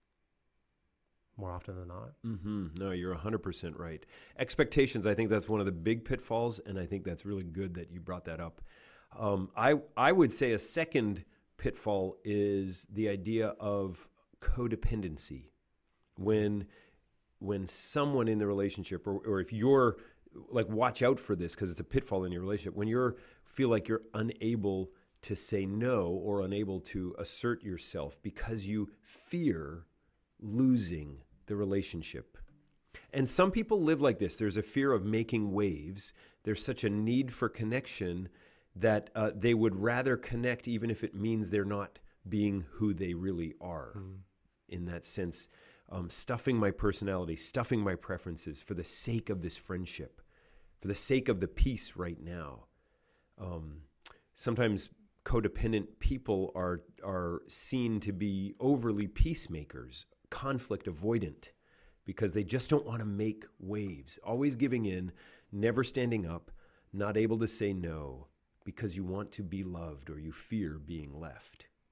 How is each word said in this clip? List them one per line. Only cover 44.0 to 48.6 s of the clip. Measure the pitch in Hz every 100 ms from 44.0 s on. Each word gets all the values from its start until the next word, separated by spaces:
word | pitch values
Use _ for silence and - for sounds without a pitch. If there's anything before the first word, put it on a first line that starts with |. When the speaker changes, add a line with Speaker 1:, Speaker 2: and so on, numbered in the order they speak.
| 95 95 95 _ _ _ -
Speaker 2:
In | 90 87
that | 85 -
sense, | - 87 - - - - - -
um, | 92 90
stuffing | - - 120 - 120
my | 104
personality, | - 107 - 98 92 87 82
stuffing | - - 117 117
my | 101
preferences | 87 - 90 90 80 -
for | 73